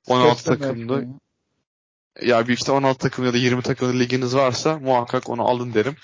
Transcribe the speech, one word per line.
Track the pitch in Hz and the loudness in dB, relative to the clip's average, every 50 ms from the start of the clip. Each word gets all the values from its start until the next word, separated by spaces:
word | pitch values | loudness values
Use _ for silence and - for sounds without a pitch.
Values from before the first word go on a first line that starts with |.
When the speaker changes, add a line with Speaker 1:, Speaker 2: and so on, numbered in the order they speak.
| - - | -2 0
Speaker 1:
on | 123 127 | 2 4
altı | 123 120 120 123 | 6 4 4 2
Speaker 2:
Seçtim | - 165 131 147 | 0 -2 -2 -2
Speaker 1:
takımlı | 139 135 123 120 113 117 131 139 | -2 -6 -6 -6 -6 -4 -4 -4
Speaker 2:
belki. | - 123 135 139 _ _ _ _ _ _ _ _ _ _ _ _ _ _ _ _ _ _ - - - 113 | -4 -6 -12 -18 _ _ _ _ _ _ _ _ _ _ _ _ _ _ _ _ _ _ -14 -6 0 2
Speaker 1:
ya | 120 117 117 123 | 2 2 2 0
bir | |
işte | 120 - - - | -2 -2 0 0
on | 135 139 | 0 2
altı | 139 135 131 - | 2 2 0 0
takım | - 135 - - 127 | -2 -4 -2 -2 -2
ya | 127 | 0
da | 120 | 0
yirmi | 120 127 123 123 123 | 2 2 2 0 0
takımlı | 120 - 135 - 131 127 123 127 | -2 -4 -2 -2 0 0 0 0
liginiz | 127 123 127 127 131 123 127 | 0 0 0 -2 -2 0 2
varsa | 139 139 131 117 - - 156 160 156 | 2 2 2 0 0 -2 -2 -2 -2
muhakkak | 135 131 131 123 120 - - 127 - 127 | 0 0 0 0 0 -2 -4 -4 -4 -4
onu | 120 120 | -4 -2
alın | 110 107 123 120 123 123 113 | 0 0 0 0 -2 -2 0
derim. | 107 107 131 151 - | 0 0 0 -2 -8